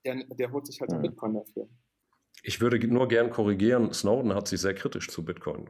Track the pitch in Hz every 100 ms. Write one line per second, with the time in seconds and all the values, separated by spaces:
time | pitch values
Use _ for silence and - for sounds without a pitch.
0 | 127 131 127 120 123 139 - - 123 165
1 | 147 - 110 107 - 107 107 _ _ _
2 | _ _ _ - - - 117 117 117 123
3 | 127 113 120 120 104 95 110 123 110 -
4 | 101 123 117 98 101 90 95 95 - -
5 | - - 80 - - -